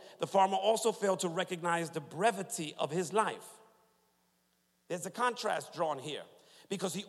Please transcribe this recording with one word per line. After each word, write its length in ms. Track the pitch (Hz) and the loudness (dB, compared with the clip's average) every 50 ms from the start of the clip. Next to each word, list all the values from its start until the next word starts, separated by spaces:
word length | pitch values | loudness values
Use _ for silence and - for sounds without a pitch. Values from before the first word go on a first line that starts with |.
| - - - - | -18 -20 -6 -6
The 60 | 165 | -6
farmer 280 | 143 185 196 190 196 196 | 2 6 6 6 6 4
also 360 | 190 196 220 226 220 - 226 | 2 4 4 4 6 4 2
failed 260 | 196 - 196 190 185 - | 0 2 2 2 2 2
to 80 | 185 175 | 0 -2
recognize 640 | 160 185 180 - 185 165 170 170 170 170 170 156 | 0 0 -2 -2 -4 -2 2 2 2 2 0 -2
the 100 | - 160 | -4 -6
brevity 760 | 143 120 135 156 202 233 196 196 190 - - - 156 147 - - | -8 -6 -4 2 2 2 2 2 -6 -6 -4 -6 -6 -6 -2 -4
of 120 | 160 135 | -4 -2
his 220 | 156 185 180 - | 0 -2 -2 2
life. 320 | 190 220 208 160 110 - - - - - - - _ _ _ _ _ _ _ _ _ _ _ _ _ _ _ _ _ _ _ _ _ _ _ - | 2 2 2 2 -2 -6 -12 -18 -20 -20 -20 -20 _ _ _ _ _ _ _ _ _ _ _ _ _ _ _ _ _ _ _ _ _ _ _ -6
There's 160 | 170 175 170 | -6 -4 -4
a 60 | 185 | -8
contrast 640 | - 220 247 247 226 - - 202 - 151 143 - - | -2 0 0 0 0 0 -2 -2 -2 -2 -4 -8 -4
drawn 240 | 156 170 156 143 135 | -2 -2 -2 -2 -4
here 240 | 123 151 131 98 85 - - - _ - - - - - | -6 -6 -8 -8 -10 -12 -20 -20 _ -20 -20 -20 -8 -6
because 260 | 202 170 185 180 - | -4 -4 -2 -4 -4
he 100 | 196 190 | -4 -4